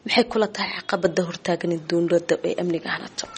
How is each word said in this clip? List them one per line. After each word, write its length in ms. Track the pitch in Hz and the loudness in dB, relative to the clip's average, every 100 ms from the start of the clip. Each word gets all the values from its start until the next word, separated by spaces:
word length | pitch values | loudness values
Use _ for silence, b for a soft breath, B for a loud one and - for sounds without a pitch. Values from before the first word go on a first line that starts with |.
Maxay 240 | - - | 2 2
kula 220 | 240 226 214 | 2 2 0
tahay 240 | - - | 0 -6
caqabadda 480 | - - 190 175 165 | -6 -2 0 2 0
hortaagan 480 | 175 175 - 170 175 | -2 -4 -2 0 0
in 100 | 165 | -2
dowladda 520 | 156 170 170 175 170 165 | 0 2 4 2 2 0
ay 160 | 170 | 0
amniga 340 | - 175 165 - | -2 0 -2 -2
hanato? 360 | - - - - | -6 -8 -12 -12